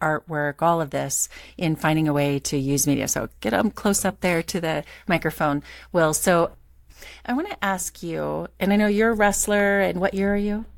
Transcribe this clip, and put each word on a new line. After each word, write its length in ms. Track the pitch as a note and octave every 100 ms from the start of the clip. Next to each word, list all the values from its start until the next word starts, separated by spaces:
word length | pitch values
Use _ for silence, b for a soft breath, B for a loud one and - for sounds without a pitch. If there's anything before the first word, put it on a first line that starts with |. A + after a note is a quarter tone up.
artwork, 600 | D#3 D#3 - D#3 D3 C#3+
all 180 | E3 E3+
of 100 | D3+
this 380 | C#3 C#3 - - B B B
in 160 | E3+
finding 320 | D#3+ D#3+ D#3 D#3+
a 60 |
way 260 | C#3+ C#3+ C#3+
to 180 | - D3
use 300 | C3+ C#3 C3+
media. 220 | C3+ G#2+
So 200 | - A#2+ -
get 120 | -
'em 200 | A3 G#3+
close 320 | - G#3 G3
up 160 | G3 F#3+
there 240 | F3+ E3+
to 160 | E3 F#3
the 240 | E3 D#3 D3 B B
microphone, 560 | E3 D#3+ - D#3 C#3+ - B B
Will. 240 | F3+ D#3+
So 380 | D3+ - F3 E3+ - - - - B B B -
I 60 |
wanna 240 | B3 F#4+ G4
ask 400 | G3 F#3+ - -
you, 440 | F3 D#3+ D3+ D3+ E3 -
and 120 | F#3+
I 40 | G3+
know 100 | G#3
you're 240 | G#3 A3+
a 40 |
wrestler, 640 | A3 G3+ G3+ - G#3 G3+ G3+
and 200 | F#3+ F3
what 140 | F#3+
year 180 | G3 G3
are 60 | G3+
you? 280 | G#3 G#3 A3+